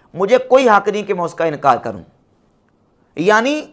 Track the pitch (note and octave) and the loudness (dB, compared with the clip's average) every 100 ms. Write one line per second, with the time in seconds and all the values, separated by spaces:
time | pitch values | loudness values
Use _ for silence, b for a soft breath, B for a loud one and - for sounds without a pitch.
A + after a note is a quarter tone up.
0 | b E3 G3 B3 B3+ B3+ B3 G3+ G3 G#3 | b -6 0 0 4 4 4 2 0 -4
1 | G3 F#3 E3 - E3 D3 C#3 A#2 A#2 G2 | -4 -6 -6 -4 -4 -2 0 0 -2 -12
2 | E2 _ _ _ _ _ _ _ _ _ | -16 _ _ _ _ _ _ _ _ _
3 | _ C#3+ F#3 G#3+ B3+ D4+ - | _ -4 0 0 0 -4 -8